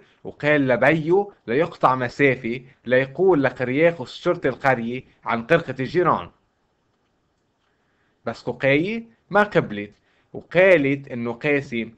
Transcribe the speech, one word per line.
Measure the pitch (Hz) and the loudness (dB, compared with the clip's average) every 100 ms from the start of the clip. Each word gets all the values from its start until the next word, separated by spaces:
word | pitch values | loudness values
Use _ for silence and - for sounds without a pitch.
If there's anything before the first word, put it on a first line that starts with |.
| _ _ | _ _
وقال | 110 - 143 147 131 | -16 -6 0 2 2
لبيو | 120 127 160 151 185 202 - - | 2 4 2 2 0 0 -8 -6
ليقطع | 123 170 - 147 | -2 -2 0 0
مسافة | 127 127 - 143 123 113 123 - _ 117 | 2 -2 2 2 2 -4 -8 -12 _ 0
ليقول | 127 135 135 190 165 | 0 0 0 2 4
لقرياقوس | 135 - 123 131 170 165 123 - | 2 -2 -4 2 0 0 -8 -6
شرطة | 175 175 151 | -4 -2 -2
القرية | 120 139 123 117 123 - _ | -2 0 0 -2 -8 -12 _
عن | - 117 117 | -6 -6 0
قرقة | 165 165 127 | 0 0 -6
الجيران. | 127 160 175 110 87 - _ _ _ _ _ _ _ _ _ _ _ _ _ _ _ _ _ _ | -4 0 2 0 -4 -16 _ _ _ _ _ _ _ _ _ _ _ _ _ _ _ _ _ _
بس | - 113 | -10 -8
قوقاي | - 120 135 139 180 226 226 _ _ | -10 -2 0 2 0 -6 -10 _ _
ما | 196 | 0
قبلت | 208 175 110 104 104 - _ _ _ | 2 0 -2 -6 -10 -14 _ _ _
وقالت | - - 165 190 175 139 139 139 | -18 -2 2 6 6 4 -2 -6
إنه | 120 117 | -8 -8
قاسم | 117 151 143 139 117 113 | -4 -2 -2 -2 -6 -8